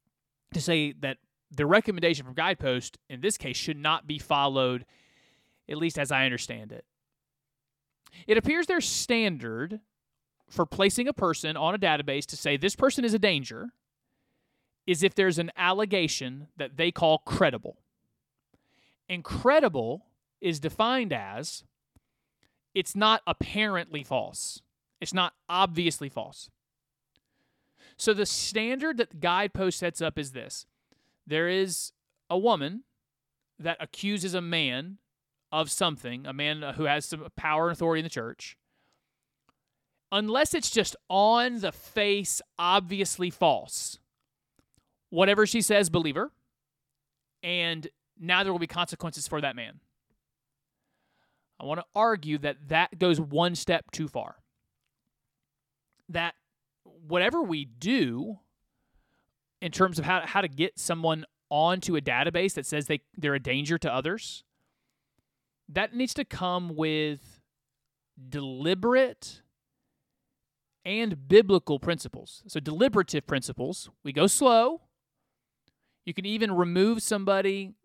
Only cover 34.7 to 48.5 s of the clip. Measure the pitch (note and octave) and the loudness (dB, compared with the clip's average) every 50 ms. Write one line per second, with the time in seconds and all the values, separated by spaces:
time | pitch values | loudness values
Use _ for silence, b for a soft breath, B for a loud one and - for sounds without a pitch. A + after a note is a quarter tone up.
34.7 | B2 C3 D#3 F3+ G3 - _ _ _ _ _ _ _ _ _ _ D3+ D#3 D#3 D3 | -2 -4 -6 -10 -14 -18 _ _ _ _ _ _ _ _ _ _ -2 -2 -2 -2
35.7 | - - - E3+ D3+ B2+ - B2 B2 B2 C#3 C3 C3+ C#3 D3 D3 D3+ D3+ D3+ C#3 | -2 0 0 0 -2 -2 -8 -10 -10 -10 -10 -10 -6 -4 -2 -2 -2 -4 -6 -8
36.7 | B2 C3 D#3 C#3+ C#3+ D3+ C#3+ - - D#3 D3+ - - - - D#3 D#3 D#3 E3 E3+ | -6 -2 0 0 0 0 -2 -6 -10 -12 -12 -14 -10 -6 -2 0 2 2 2 0
37.7 | E3+ - E3+ E3 E3 D#3+ D#3+ E3 - C3 A2+ A#2+ C3+ - - - - _ _ _ | 0 0 0 0 0 0 -2 -4 -6 -8 -8 -8 -10 -14 -16 -18 -20 _ _ _
38.7 | _ _ _ _ _ _ _ _ _ _ _ _ _ _ _ _ _ _ _ _ | _ _ _ _ _ _ _ _ _ _ _ _ _ _ _ _ _ _ _ _
39.7 | _ _ _ _ _ _ _ _ F#3+ G3+ G#3+ G#3+ A3+ C4+ D4+ - - D#4+ - - | _ _ _ _ _ _ _ _ -2 0 0 2 2 2 2 2 0 -2 -2 0
40.7 | - A3+ G3 - - - _ - F#3 G3 G#3 G#3+ A#3 A#3+ A#3+ B3+ A#3+ A3+ F#3+ F3 | 2 0 0 0 -2 -10 _ -2 2 4 4 6 4 4 2 0 -2 -4 -6 -6
41.7 | - - - - - A3+ G#3 G3+ G3+ G3+ F#3+ - - - - _ _ - E3+ F3+ | -6 -8 -14 -8 -2 0 0 2 2 0 0 -2 -4 -6 -6 _ _ -4 0 2
42.7 | F#3 G3+ F#3+ E3+ G3+ G3 G3 - - - F3+ F3+ - - F3+ D#3+ C3 F#2+ - - | 2 2 2 0 -2 -2 -2 -2 -2 -2 -4 -4 0 2 4 4 4 2 -2 -6
43.7 | - - - - - - _ _ _ _ _ _ _ _ _ _ _ _ _ _ | -10 -10 -8 -10 -12 -14 _ _ _ _ _ _ _ _ _ _ _ _ _ _
44.7 | _ _ _ _ _ _ _ _ - E3 F#3+ G3 G3+ G3+ G#3+ - - A#3 G#3 - | _ _ _ _ _ _ _ _ 2 4 4 6 6 6 4 4 2 2 2 4
45.7 | G#3 G3+ G3+ E3 D#3+ F3 D#3+ D3+ C3+ D#3+ A3+ D4 - _ _ _ _ _ _ _ | 4 4 4 4 2 0 0 0 -2 -4 -4 -6 -8 _ _ _ _ _ _ _
46.7 | _ _ _ _ _ _ _ _ _ _ _ _ _ _ - F3 F3+ F3+ E3+ E3+ | _ _ _ _ _ _ _ _ _ _ _ _ _ _ -6 -4 -2 -2 -2 -2
47.7 | E3 D#3+ D3+ - - _ _ _ _ - E3 E3+ F3+ F3+ G3 G3 | -4 -6 -8 -12 -16 _ _ _ _ -8 -2 2 2 2 2 2